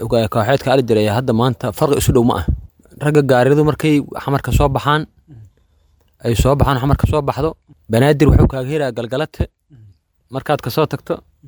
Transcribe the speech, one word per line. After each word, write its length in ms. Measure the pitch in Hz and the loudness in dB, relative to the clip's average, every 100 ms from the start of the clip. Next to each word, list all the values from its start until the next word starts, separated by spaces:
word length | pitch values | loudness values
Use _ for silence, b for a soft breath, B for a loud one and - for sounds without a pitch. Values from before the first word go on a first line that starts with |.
hogaamiye 280 | 117 120 110 | -4 -2 0
kooxeedka 420 | 120 107 139 - | 0 0 0 0
ali 120 | 135 | 0
jiray 240 | 120 110 107 | 2 0 0
hadda 260 | 104 127 | 0 0
maanta 380 | 113 123 120 120 | 0 0 -2 -6
farqi 260 | 104 156 143 | -2 0 0
isu 140 | - | 2
dhow 100 | 131 117 | 2 2
ma 100 | 104 | 0
ah. 60 | - - - _ _ - | -2 -6 -8 _ _ -6
Ragga 200 | 147 151 | 0 2
gaaridu 420 | 139 123 123 147 | 2 4 4 2
markay 380 | 151 143 156 147 - - | 2 0 0 0 -2 -8
xamarka 280 | - 139 - | -4 -4 0
soo 180 | 123 147 | 2 2
baxaan, 360 | 135 139 151 156 _ _ 127 104 _ _ _ _ _ _ _ | 0 -2 -2 -4 _ _ -20 -20 _ _ _ _ _ _ _
ay 100 | 120 113 | -2 0
soo 200 | 127 139 | 2 2
baxaan, 220 | 123 135 | 2 0
xamarka 260 | 139 135 - | 0 -2 -2
soo 140 | 151 | -4
baxdo, 280 | 143 127 151 - _ - - | -4 -4 -6 -6 _ -20 -4
Banaadir 380 | 113 135 147 143 | 2 2 4 4
wuxuu 180 | - - | 4 4
kaaga 220 | 135 131 | 0 -6
helayaa 220 | 151 139 | -4 -4
Galgalate, 520 | 117 117 127 156 - - _ _ 139 107 _ _ _ _ | -6 -6 -6 -6 -6 -8 _ _ -20 -20 _ _ _ _
markaad 280 | 127 - 147 | -8 -4 -4
ka 80 | - | -2
soo 160 | 120 151 | -2 -2
tagto, 280 | 139 - 170 - _ | -4 -8 -10 -10 _